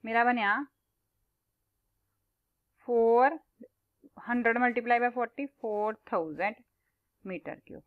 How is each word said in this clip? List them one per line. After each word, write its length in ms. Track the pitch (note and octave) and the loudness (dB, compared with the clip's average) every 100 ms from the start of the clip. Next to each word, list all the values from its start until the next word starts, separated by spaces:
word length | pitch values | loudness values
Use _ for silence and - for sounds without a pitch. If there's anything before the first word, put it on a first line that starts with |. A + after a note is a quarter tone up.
मेरा 200 | A3+ A3+ | -2 2
बनेआ 320 | A#3+ B3 G3+ A3 C#4+ _ _ _ _ _ _ _ _ _ _ _ _ _ _ _ _ _ _ _ _ _ - | 2 2 0 0 -4 _ _ _ _ _ _ _ _ _ _ _ _ _ _ _ _ _ _ _ _ _ -2
फ़ोर 500 | A#3 A3+ A#3 C4 D#4+ _ _ - _ _ _ - - - | 2 4 6 4 2 _ _ -20 _ _ _ -20 -18 -4
हंड्रेड 300 | A#3+ A#3 A#3 | 0 0 2
multiply 400 | B3 A#3 A#3 A#3+ | 0 0 0 0
by 120 | B3 | 0
forty, 340 | A#3+ A#3 - C#4 _ | -2 -6 -6 -12 _
फ़ोर 340 | A3+ G#3 G#3+ A3 - | -6 -4 -4 -6 -6
थाउजेंड 420 | G3+ D#3+ D3+ F#3+ A3+ _ _ _ _ _ _ | -6 -4 -4 -6 -6 _ _ _ _ _ _
मीटर 360 | G3 F3+ - - _ | -14 -12 -12 -16 _
क्यूब। 160 | - | -20